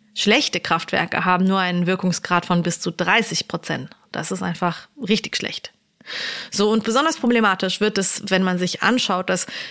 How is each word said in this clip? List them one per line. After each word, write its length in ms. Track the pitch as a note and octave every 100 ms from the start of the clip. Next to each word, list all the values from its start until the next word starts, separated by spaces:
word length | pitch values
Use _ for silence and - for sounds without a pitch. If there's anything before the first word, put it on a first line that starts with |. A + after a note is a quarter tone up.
| _
Schlechte 460 | - G3+ A#3 - F3+
Kraftwerke 640 | - E3 - F3 E3+ -
haben 220 | F3 F3+ F#3+
nur 120 | F#3+
einen 300 | F3+ F3+ F3
Wirkungsgrad 580 | F#3 F#3 E3+ - F3+ -
von 160 | F3
bis 180 | E3+ -
zu 120 | F3
dreißig 560 | E3 F3 A3 - E3 -
Prozent. 420 | E3 - D3 C#3 - _
Das 180 | - D#3+
ist 140 | F#3
einfach 420 | F#3 E3 F3+ E3+ - - G#3
richtig 280 | G#3+ - -
schlecht. 360 | - - - - _ _ - - - - -
So, 200 | - G#3
und 140 | A3
besonders 340 | A#3 A3+ D#4 D#4
problematisch 640 | A#3+ A#3+ G#3+ F#3 F#3+ -
wird 160 | G#3+ G#3
es, 240 | F#3 - G3
wenn 140 | F#3+
man 140 | F#3+ F3+
sich 260 | F3+ -
anschaut, 460 | G3 B3 - F#3 F#3
dass 180 | F#3 - - -